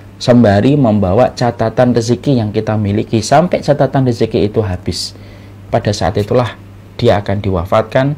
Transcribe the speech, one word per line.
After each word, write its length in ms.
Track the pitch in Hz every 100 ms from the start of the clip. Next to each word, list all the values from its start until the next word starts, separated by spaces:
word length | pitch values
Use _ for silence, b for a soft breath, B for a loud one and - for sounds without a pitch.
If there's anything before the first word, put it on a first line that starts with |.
| B -
sembari 560 | - 123 110 101 131 147
membawa 560 | 123 104 95 104 123
catatan 560 | - 120 - 110 120 123
rezeki 480 | 120 113 120 147 127
yang 120 | 107
kita 240 | 107 110 110
miliki 400 | 101 104 107 113
sampai 480 | - 143 180 - -
catatan 400 | 143 131 139 131
rezeki 400 | 107 113 110 98
itu 160 | 113
habis. 560 | 101 90 - 90 - - B B B B -
Pada 160 | 117 110
saat 240 | 104 82 104
itulah 320 | 104 123 120 - - - -
dia 240 | - 117 101
akan 240 | 104 101
diwafatkan 720 | 101 90 90 110 110 131 135